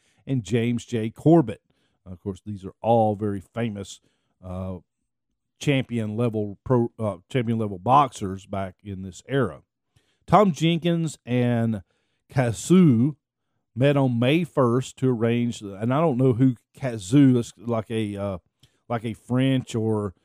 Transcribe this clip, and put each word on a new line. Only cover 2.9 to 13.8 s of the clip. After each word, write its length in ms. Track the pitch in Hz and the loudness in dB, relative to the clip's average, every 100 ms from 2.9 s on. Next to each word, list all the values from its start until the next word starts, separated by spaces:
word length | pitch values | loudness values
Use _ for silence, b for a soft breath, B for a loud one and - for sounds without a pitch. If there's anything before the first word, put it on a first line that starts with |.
| 117 107 101 | 4 4 0
very 240 | 107 101 | -4 -6
famous, 600 | - 117 117 101 95 - _ _ _ _ | -8 -6 -6 -6 -12 -16 _ _ _ _
uh, 320 | 92 92 95 90 _ _ _ _ _ _ _ - | -12 -8 -8 -10 _ _ _ _ _ _ _ -8
champion 580 | 147 135 120 120 107 107 | -2 -2 -2 -4 -4 -2
level 420 | 120 107 104 95 | -2 -2 -6 -6
pro, 300 | - 123 117 - | 0 0 0 -4
uh, 160 | 107 90 - | -6 -6 -6
champion 300 | 135 113 113 | -4 -2 -2
level 200 | 107 92 | -4 -4
boxers 680 | 107 135 131 - 101 95 98 | 4 4 4 -2 -8 -8 -8
back 300 | 98 95 - | -8 -8 -10
in 180 | 104 95 | -14 -12
this 220 | 95 - - | -12 -14 -4
era. 360 | 135 104 69 _ _ _ _ _ _ | 0 0 -4 _ _ _ _ _ _
Tom 280 | - 180 208 | 2 4 4
Jenkins 640 | 143 160 170 170 170 160 - 120 | 2 0 0 -2 -2 -4 -8 -4
and 560 | 123 120 117 113 104 - _ _ _ _ | -2 0 0 -2 -4 -10 _ _ _ _
Kazoo 840 | 127 117 107 - 185 165 113 143 - _ _ _ _ _ | -2 -2 -2 2 4 6 4 2 -4 _ _ _ _ _
met 220 | 113 | -2